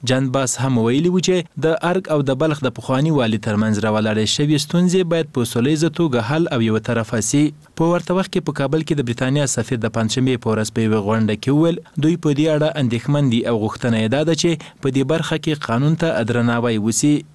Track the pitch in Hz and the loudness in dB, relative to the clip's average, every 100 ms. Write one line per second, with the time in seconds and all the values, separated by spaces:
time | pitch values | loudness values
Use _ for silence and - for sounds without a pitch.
0 | 120 127 135 131 127 - 135 123 113 131 | 0 0 2 0 -2 -2 0 2 2 2
1 | 170 185 170 180 170 - 156 165 165 185 | 2 2 2 0 -2 -4 -2 0 0 -2
2 | 185 151 139 135 156 147 131 117 - 127 | 0 -2 0 0 0 0 -4 -6 -4 0
3 | 156 151 113 110 110 107 110 107 107 107 | 2 2 0 -2 -2 0 0 0 0 0
4 | 107 107 107 - 147 151 147 175 180 185 | 0 0 -2 0 0 0 0 0 2 2
5 | 175 165 156 - 120 123 123 156 160 160 | 0 -2 -2 -2 -2 0 0 2 0 0
6 | 170 120 110 151 170 135 113 110 110 117 | 0 0 0 0 0 0 0 0 0 -2
7 | 110 117 104 143 151 147 - - 165 175 | 0 -2 0 2 0 -2 -20 -2 0 0
8 | 165 180 190 190 160 143 139 156 156 151 | 0 -2 0 -2 -4 -4 -2 -2 -2 -2
9 | 120 117 131 143 139 - 113 127 113 113 | -2 -2 0 0 0 -2 -2 -2 -2 0
10 | 110 135 131 127 117 110 107 - 110 107 | -2 0 0 0 0 -2 -2 0 0 0
11 | 101 110 110 107 - 143 165 170 - - | 0 0 0 0 0 2 2 0 -6 -2
12 | 147 175 156 139 160 151 151 151 127 113 | 0 2 0 2 2 2 0 0 -2 -2
13 | - 147 139 117 113 117 107 - 127 113 | 0 2 2 2 0 0 0 -2 0 0
14 | 110 131 156 160 175 156 - - 135 135 | 2 0 0 2 0 -2 -6 -6 -2 0
15 | 135 160 160 160 156 151 - 117 147 165 | 0 0 -2 -4 -2 -4 -2 0 2 2
16 | 165 117 113 120 120 117 120 110 107 110 | 0 0 0 2 2 2 0 0 0 2
17 | 147 147 - | 2 2 -2